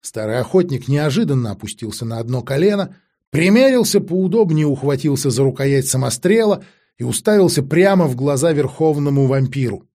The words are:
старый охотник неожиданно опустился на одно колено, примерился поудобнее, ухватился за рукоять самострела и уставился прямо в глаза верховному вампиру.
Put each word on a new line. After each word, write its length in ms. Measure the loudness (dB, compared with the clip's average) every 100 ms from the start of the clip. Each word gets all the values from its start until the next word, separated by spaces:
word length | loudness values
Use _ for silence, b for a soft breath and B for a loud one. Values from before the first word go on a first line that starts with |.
старый 360 | -12 -8 -4 -4
охотник 500 | 0 0 0 -4 -2
неожиданно 640 | -2 0 0 0 -2 -4
опустился 520 | -8 -12 -12 -12 -10
на 140 | -8 -8
одно 240 | -6 -6
колено, 560 | -4 0 0 0 -4 b b b _
примерился 720 | 0 4 6 6 4 2 0
поудобнее, 640 | 0 -2 0 2 2 2 0
ухватился 640 | 0 -2 -2 -2 0 -2
за 120 | 0
рукоять 460 | 0 0 0 0 0
самострела 760 | -2 -2 -2 2 2 2 -2 B B B _
и 60 |
уставился 580 | -6 -4 2 4 4 2
прямо 440 | 0 2 4 4 2
в 80 |
глаза 380 | 0 -2 0 0
верховному 720 | 0 -4 0 0 0 0 2 2
вампиру. 640 | 0 -2 -2 -4 -6 _